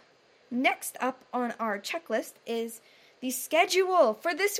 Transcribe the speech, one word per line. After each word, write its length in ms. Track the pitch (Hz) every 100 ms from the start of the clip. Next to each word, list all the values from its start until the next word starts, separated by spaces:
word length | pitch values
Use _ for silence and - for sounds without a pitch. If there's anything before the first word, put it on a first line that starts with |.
| _ _ _ _ _
next 460 | 240 302 - - -
up 240 | 247 - -
on 200 | 247 240 -
our 180 | 226 202
checklist 540 | - 339 - 226 330 - -
is 360 | 233 226 - - - - _
the 100 | 254
schedule 840 | 240 - 311 370 359 370 359 247 214
for 180 | 339
this 260 | 320 403 415